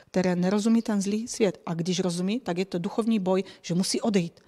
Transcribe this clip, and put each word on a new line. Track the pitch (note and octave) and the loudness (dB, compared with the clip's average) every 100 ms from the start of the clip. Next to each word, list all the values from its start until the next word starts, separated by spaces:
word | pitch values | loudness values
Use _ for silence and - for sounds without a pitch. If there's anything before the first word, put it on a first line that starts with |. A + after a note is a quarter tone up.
| _ | _
které | F#3 F3+ F3 | 0 2 2
nerozumí | F3+ G#3 A3 A3+ | 2 2 4 2
ten | A3+ G#3 | 2 0
zlý | G3 G#3+ A#3 | 0 -2 -4
svět. | - G#3 - - | 0 0 0 -4
A | |
když | E3 E3+ F3 | -4 -2 0
rozumí, | F#3 E3+ F#3 A#3+ | 0 0 -2 -2
tak | - F3 | -2 -4
je | F#3+ | -2
to | F3+ | -4
duchovní | G3 - A3+ A3 | -4 -2 0 0
boj, | F#3 F#3+ F#3+ - | 2 0 -2 -8
že | - | -2
musí | F3 F#3+ - | 0 0 0
odejít. | A#3 G3 E3+ - | 2 2 0 -6